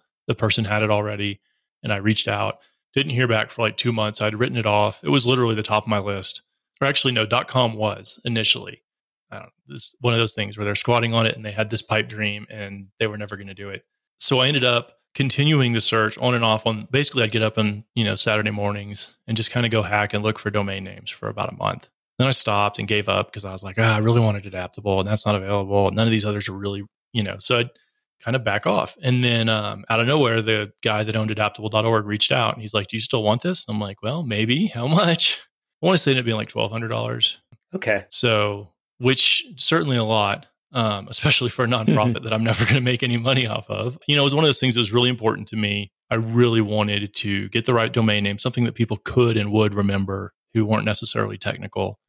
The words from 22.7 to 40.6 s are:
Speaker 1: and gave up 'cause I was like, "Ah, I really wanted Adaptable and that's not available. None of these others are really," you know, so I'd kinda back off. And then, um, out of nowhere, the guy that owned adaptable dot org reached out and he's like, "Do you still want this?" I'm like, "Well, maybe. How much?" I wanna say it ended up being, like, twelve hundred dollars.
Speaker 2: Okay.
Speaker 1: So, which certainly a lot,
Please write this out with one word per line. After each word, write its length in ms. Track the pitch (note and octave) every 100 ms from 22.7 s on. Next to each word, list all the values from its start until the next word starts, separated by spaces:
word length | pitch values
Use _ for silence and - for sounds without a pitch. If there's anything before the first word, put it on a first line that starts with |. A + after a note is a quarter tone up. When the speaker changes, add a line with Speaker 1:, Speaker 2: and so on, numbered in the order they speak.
| -
Speaker 1:
and 100 | G#2
gave 220 | G#2 G2+
up 240 | G2 -
'cause 100 | -
I 80 | G2
was 120 | F#2
like, 140 | G2 F#2
"Ah, 160 | A2+ G#2+
I 20 |
really 220 | A2 A#2+
wanted 260 | A2 G2+ G2
Adaptable 540 | F#2 F2+ - G2+ F#2+
and 100 | F#2+
that's 160 | G#2+ G#2+
not 100 | G2+
available. 540 | F#2+ G2+ G2 G2+ G2
None 160 | G2 A2+
of 60 |
these 140 | A2+ G#2
others 220 | G#2 G2
are 60 |
really," 300 | F#2+ G2+ G2 G2+ _ _
you 120 | A#2+
know, 140 | G2 G2
so 180 | - A#2+
I'd 140 | B2 - _ _ _ _
kinda 160 | A#2 B2+
back 260 | A2 G2+ E3+
off. 300 | G3+ - -
And 200 | C#3 B2
then, 260 | B2 A#2 A2+
um, 340 | A2 G#2 G2+ G#2
out 100 | A2+
of 80 | A#2
nowhere, 340 | D3+ B2+ A2+
the 300 | G#2+ G#2+ G#2 -
guy 220 | A2+ G#2+
that 120 | G#2+ A2
owned 160 | G#2+
adaptable 380 | G#2+ G#2 - G#2+
dot 160 | A2 A2+
org 200 | A2+ G#2
reached 260 | G#2 -
out 220 | C3+ A2+
and 80 | A#2+
he's 120 | G#2+
like, 140 | G#2+ G2+
"Do 80 | A2+
you 60 |
still 220 | A2 B2
want 180 | G#2 A#2
this?" 240 | F3 F#3 -
I'm 120 | G#2+
like, 220 | G2+ G2+
"Well, 220 | G#2+ D#3
maybe. 440 | C#3 G#2+ A2 C3+ G#3+
How 200 | A#2 B2
much?" 520 | E3 F3 E3 - - - _ _ _
I 40 | E3
wanna 100 | F#3
say 140 | D3
it 20 |
ended 100 | C3
up 20 | A#2
being, 100 | A2
like, 120 | A2
twelve 220 | A2+ A2
hundred 160 | A2+ A2+
dollars. 500 | A2+ A2+ A#2+ A#2 - _ _ _ F#3+
Speaker 2:
Okay. 300 | - G2+ -
Speaker 1:
So, 600 | - A#2+ G#2+ G#2 G2+ G2 _ _ -
which 440 | B2 C3 - - C4+ F3
certainly 400 | - D#3+ D#3 A#2+
a 80 | A2
lot, 400 | A2 G2+ - - _